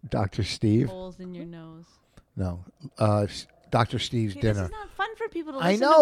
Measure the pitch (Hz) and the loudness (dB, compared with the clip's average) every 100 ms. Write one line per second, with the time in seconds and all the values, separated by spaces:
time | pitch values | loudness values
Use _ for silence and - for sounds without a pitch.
0 | - 123 101 - 98 - 113 107 135 185 | -4 -2 -2 0 -4 0 4 4 4 -4
1 | - - 180 180 170 170 160 160 165 _ | -12 -12 -14 -12 -12 -14 -16 -20 -20 _
2 | _ - _ - 92 87 90 _ - - | _ -20 _ -6 -4 -6 -12 _ -18 0
3 | 107 104 104 - - _ _ 120 123 120 | 2 4 0 -4 -16 _ _ 0 2 -2
4 | - 123 110 95 113 104 90 - 403 - | -4 -2 -2 0 0 0 -2 -6 -14 -6
5 | 403 440 453 339 311 269 175 208 269 320 | -8 -6 -8 -8 -8 -2 0 2 6 10